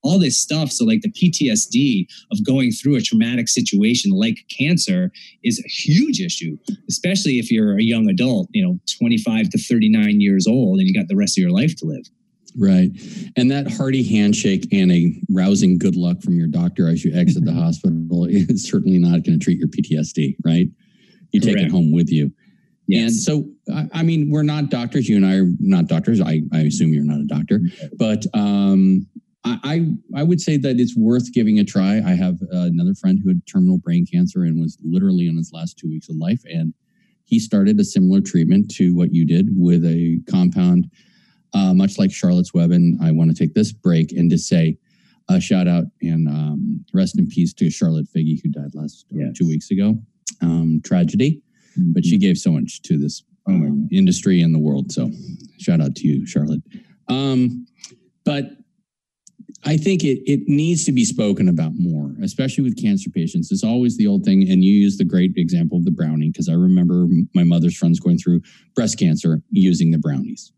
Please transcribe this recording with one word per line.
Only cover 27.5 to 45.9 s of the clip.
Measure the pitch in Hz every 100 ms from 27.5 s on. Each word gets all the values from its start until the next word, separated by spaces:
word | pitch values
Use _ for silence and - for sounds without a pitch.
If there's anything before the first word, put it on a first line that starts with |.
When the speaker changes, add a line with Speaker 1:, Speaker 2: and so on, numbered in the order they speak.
| 101
Speaker 1:
Okay. | 87 - - -
Speaker 2:
But, | 113 104 104
um, | 110 104 101 98 98 95 92 - - _ _ 120
I, | 120
I, | 139 165 165 113 _ 135
I |
would | 160 175
say | - 151
that | 135 123
it's | 120 -
worth | 110 123 123
giving | - 110 107
a |
try. | 101 98 95 110
I | 92 90
have, | 92 90 92
uh, | 90 87
another | 85 87
friend | 95 95 95
who | 98
had | 90 -
terminal | 98 90 92
brain | 87 87 85
cancer | 87 90 95
and | 85 80
was | 80 -
literally | 80 87 98 92 85
in | 82
his | -
last | 80 85 -
two | 82
weeks | 78 -
of | 78
life. | 85 120 -
And | 85 80 - _ _ _ _
he | _ 113
started | 110 104 98 104
a | 98
similar | - 92 98
treatment | 95 87 80 95 104
to | - 90
what | 87 87
you | 82 80
did | 85 104 95
with | 87 87 82
a | 82 82 82 -
compound, | 92 90 92 87 87 90 _ _ _ _ _ _
uh, | 101 95
much | 92 98 -
like | 98
Charlotte's | - 90 90 90
Web. | 87 85
And | 87 87 82
I | 82
wanna | 78 82
take | 78 80
this | 107 107
break | 110 92 82 80
and | - 85
just | 82 -
say | 87 80 80 _ _ _ _ -
a | 92
shout | - 95 90
out | 87 85